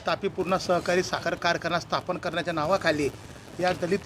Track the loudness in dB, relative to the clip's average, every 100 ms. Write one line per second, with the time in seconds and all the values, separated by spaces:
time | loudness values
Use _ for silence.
0 | -2 -2 -2 -2 0 0 2 2 4 2
1 | 2 0 -2 0 0 2 0 -2 -2 -2
2 | -2 -4 -4 -4 -2 0 2 4 4 2
3 | 0 -2 -14 -18 -12 0 0 2 0 0